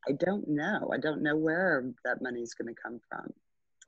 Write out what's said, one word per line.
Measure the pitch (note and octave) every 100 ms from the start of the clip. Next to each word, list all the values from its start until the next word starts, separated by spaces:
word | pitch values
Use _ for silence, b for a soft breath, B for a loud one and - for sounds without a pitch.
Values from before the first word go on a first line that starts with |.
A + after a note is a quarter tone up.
| -
I |
don't | C#3+ - G3+ -
know. | D3 E3 G#3 -
I | C3
don't | D#3 D3
know | D3+ D#3
where | D#3+ E3 F#3+ C#3+ B2+ A#2+
that | B2 A#2
money | B2 A#2+
is | A#2 -
gonna | A#2+ A2+
come | A2 - -
from. | - - - _ _ _ _